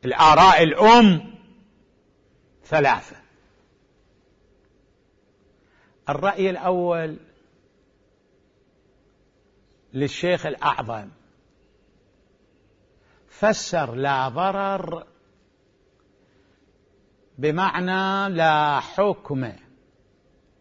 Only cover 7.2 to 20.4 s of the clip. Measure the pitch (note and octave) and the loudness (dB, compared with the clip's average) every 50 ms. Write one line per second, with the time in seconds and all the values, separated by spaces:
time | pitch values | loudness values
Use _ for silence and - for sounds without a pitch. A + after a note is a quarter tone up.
7.2 | - _ _ _ _ _ _ _ _ _ _ _ _ _ _ _ _ _ _ _ | -20 _ _ _ _ _ _ _ _ _ _ _ _ _ _ _ _ _ _ _
8.2 | _ _ _ _ _ _ _ _ _ _ _ _ _ _ _ _ _ _ _ _ | _ _ _ _ _ _ _ _ _ _ _ _ _ _ _ _ _ _ _ _
9.2 | _ _ _ _ _ _ _ _ _ _ _ _ _ _ A#2+ C3 C#3+ C3 - - | _ _ _ _ _ _ _ _ _ _ _ _ _ _ -8 -6 -6 -6 -6 -6
10.2 | E3+ F3+ F3+ D#3+ - D#3 C#3 - D3 D3 - - A#2+ A2 A2+ G#2+ G2+ G2 - _ | -4 -4 -4 -4 -4 -10 -10 -4 -4 -4 -4 -4 -6 -10 -12 -12 -14 -18 -20 _
11.2 | _ _ _ _ _ _ _ _ _ _ _ _ _ _ _ _ _ _ _ _ | _ _ _ _ _ _ _ _ _ _ _ _ _ _ _ _ _ _ _ _
12.2 | _ _ _ _ _ _ _ _ _ _ _ _ _ _ _ _ _ _ _ _ | _ _ _ _ _ _ _ _ _ _ _ _ _ _ _ _ _ _ _ _
13.2 | _ _ - - G3+ A3 G#3 - - - F3+ E3 C#3+ A#2 A#2 B2+ C3+ C#3 C#3 C3 | _ _ -8 -2 -2 -2 -2 -2 -6 -8 -6 -6 -6 -6 -6 -6 -4 -4 -2 -2
14.2 | C3 C3 A2+ D#3+ F#3 G3 F#3+ G3 G3 G3 G3 F#3 - E3 E3+ E3 - _ _ _ | -4 -6 -4 -4 -4 -4 -4 -4 -6 -6 -6 -8 -8 -10 -12 -14 -16 _ _ _
15.2 | _ _ _ _ _ _ _ _ _ _ _ _ _ _ _ _ _ _ _ _ | _ _ _ _ _ _ _ _ _ _ _ _ _ _ _ _ _ _ _ _
16.2 | _ _ _ _ _ _ _ _ _ _ _ _ _ _ _ _ _ _ _ _ | _ _ _ _ _ _ _ _ _ _ _ _ _ _ _ _ _ _ _ _
17.2 | _ _ _ B2+ C#3 D#3 D3+ F3 F#3+ F#3 - F3+ F3+ F#3 F#3+ F#3+ F#3+ F#3+ G3 G3 | _ _ _ -6 -6 -4 -2 -2 -4 -4 -4 -6 -6 -6 -4 -4 -4 -4 -4 -6
18.2 | G3 G3 F3+ E3 E3 D#3+ D3+ D3+ D3+ D3 C#3+ C3 - - - F#3+ G#3 G3+ F3 - | -6 -6 -2 0 2 2 2 2 0 0 -2 -4 -6 -8 -4 -2 -2 -2 -2 -6
19.2 | - - C#3+ C3 B2+ A2 F#2 - - _ _ _ _ _ _ _ _ _ _ _ | -10 -10 -8 -8 -8 -10 -12 -18 -20 _ _ _ _ _ _ _ _ _ _ _
20.2 | _ _ _ _ | _ _ _ _